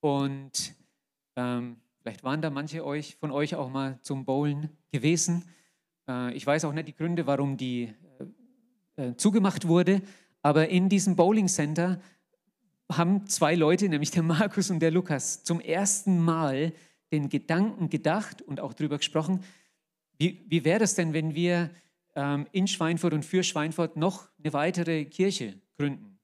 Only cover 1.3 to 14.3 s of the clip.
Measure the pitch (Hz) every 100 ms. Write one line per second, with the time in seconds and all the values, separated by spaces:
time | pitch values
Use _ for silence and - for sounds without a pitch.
1.3 | - 123 123 120 117 _ _ - 101 127
2.3 | 147 160 139 151 156 147 147 147 - 151
3.3 | 139 147 151 135 135 135 131 - 135 131
4.3 | 135 147 143 151 - _ 143 135 170 170
5.3 | 170 175 - _ _ _ _ - 123 123
6.3 | 131 135 151 151 147 156 - 165 170 135
7.3 | 139 139 135 127 123 117 107 - 131 135
8.3 | - _ _ _ _ _ - 127 120 208
9.3 | 214 196 - 170 170 180 196 190 - _
10.3 | _ 143 151 160 180 190 196 196 175 175
11.3 | 220 190 - 147 156 175 180 - _ _
12.3 | _ _ _ _ _ _ 131 170 196 202
13.3 | - 151 170 151 180 202 151 147 180 165